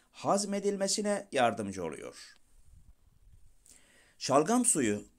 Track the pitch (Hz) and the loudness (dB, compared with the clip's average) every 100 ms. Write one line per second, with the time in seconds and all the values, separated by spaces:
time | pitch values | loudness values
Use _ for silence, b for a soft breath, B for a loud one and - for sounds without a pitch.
0 | b - 139 202 202 202 202 196 196 214 | b -6 0 0 0 -2 -2 -2 -2 -2
1 | 208 202 - 127 117 104 101 92 82 69 | -2 -4 -2 2 2 0 -6 -6 -6 -8
2 | 64 - - - _ - - - - - | -14 -16 -20 -20 _ -20 -20 -20 -20 -20
3 | _ _ - - - - b b b b | _ _ -20 -20 -20 -20 b b b b
4 | b b - 131 160 247 240 160 113 104 | b b 2 4 4 2 4 2 2 0
5 | - | -6